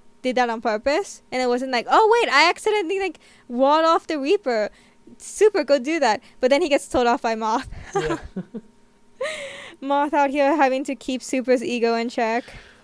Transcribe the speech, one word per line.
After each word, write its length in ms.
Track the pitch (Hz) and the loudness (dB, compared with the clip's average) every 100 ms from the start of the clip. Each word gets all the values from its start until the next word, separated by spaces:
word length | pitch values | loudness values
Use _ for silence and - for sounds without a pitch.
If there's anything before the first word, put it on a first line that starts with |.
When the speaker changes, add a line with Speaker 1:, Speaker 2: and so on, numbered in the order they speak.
| - _ | -20 _
Speaker 1:
did 140 | 254 247 | -2 0
that 120 | 240 | 0
on 140 | 226 | 0
purpose. 600 | 226 214 269 311 392 - _ | -2 -2 0 -2 -2 -12 _
And 120 | 262 | -4
it 60 | 254 | 0
wasn't 220 | 247 262 | 0 -2
like, 160 | 247 226 | -4 2
"Oh, 200 | 311 427 | 4 6
wait, 220 | 480 339 | 4 4
I 160 | 269 330 | 4 4
accidentally, 500 | - 427 415 330 392 | 2 -2 -2 -2 -4
like, 220 | 381 - _ - - | -4 -8 _ -20 -10
walled 380 | 240 269 311 | 0 2 4
off 220 | 320 339 - | 4 2 0
the 120 | 311 | -4
Reaper. 520 | 277 403 269 226 208 - _ _ - - | 0 0 0 -2 -2 -8 _ _ -20 -20
Super, 480 | - - 415 392 | -16 2 2 4
go 140 | 269 285 | 2 0
do 200 | 240 330 | 2 0
that." 200 | 247 - - - | 0 0 -6 -4
But 100 | 254 | 2
then 100 | 285 | 2
he 80 | 339 | 2
gets 180 | 277 - | 0 0
told 180 | - 240 | 0 2
off 160 | 240 | 0
by 120 | 233 | -2
Moth. 340 | 226 220 240 - - | -4 -2 -4 -6 -14
<laughs> 120 | - | -6
Speaker 2:
Yeah. 240 | 392 - 330 - 196 - 233 - _ _ _ _ - 571 605 554 554 - - | -4 -4 -6 -8 -12 -12 -14 -16 _ _ _ _ -10 -10 -8 -12 -14 -18 -12
Speaker 1:
Moth 320 | 269 285 285 | -2 -2 0
out 180 | 302 285 | 2 0
here 240 | 285 277 302 | 2 2 4
having 280 | 269 262 | 2 0
to 100 | 285 | -4
keep 280 | 262 - 247 | -8 -6 -8
Super's 400 | - 262 240 254 | -4 -4 0 0
ego 320 | 233 240 233 | 0 -2 0
in 140 | 233 233 | 0 -4
check. 360 | - 220 233 - - - - | -4 -2 -2 -6 -18 -20 -20